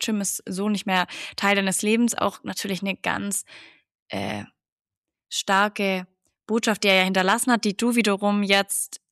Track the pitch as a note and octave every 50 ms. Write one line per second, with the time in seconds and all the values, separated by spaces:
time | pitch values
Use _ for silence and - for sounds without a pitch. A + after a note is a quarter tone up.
0 | - - A3 G3+ G3 - - - - - F#3+ F3+ G3+ G#3 G#3+ F#3+ - G3+ F#3+ F#3
1 | F3+ - - - - - - - - G3+ G3+ G3 G3 F#3+ F3+ - - G#3 A3 A3+
2 | A#3+ A3+ - - - G3+ - - - - F#3+ - - G3 G3 F3 G3 G3 F#3 -
3 | - F#2 - - G2 G2+ - - - - - - - - - _ _ _ _ _
4 | _ _ - G2 G2+ G2+ G2 G2+ G2+ - _ _ _ _ _ _ _ _ _ _
5 | _ _ _ _ _ _ - - - - G3 F#3+ G3+ G#3+ G#3 - G3+ G3 F#3+ F#3
6 | F#3 - _ _ _ _ _ _ _ - G#3+ A#3 - A#3 G#3 - - G3+ F#3+ F#3+
7 | F#3 F#3+ F#3+ F#3+ F#3 F#3 G#3 A#3 - - A#3+ A3 - G#3 G3 - A3+ A#3+ A#3 A#3+
8 | A3 G#3 G3+ F#3+ G3+ G3+ G#3 G#3 G3+ F#3+ G3 G3 G3 - - - - - - -
9 | _ _